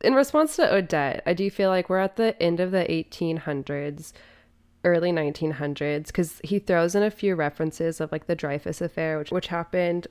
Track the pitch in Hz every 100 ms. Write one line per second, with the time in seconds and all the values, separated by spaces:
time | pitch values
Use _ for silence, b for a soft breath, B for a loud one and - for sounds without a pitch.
0 | - 262 277 302 311 - 339 196 180 160
1 | 139 - - 175 196 - 190 185 180 190
2 | 190 - 226 - 170 170 185 190 170 165
3 | - - 170 160 - 143 135 143 147 151
4 | 160 b b b b _ _ _ 175 170
5 | 175 170 147 147 156 139 147 143 147 147
6 | 151 - 170 - 151 202 196 175 170 202
7 | 208 208 202 180 147 - 160 - 165 160
8 | 156 165 - 170 147 143 - - 170 -
9 | 160 156 151 180 - 175 170 185 175 175
10 | -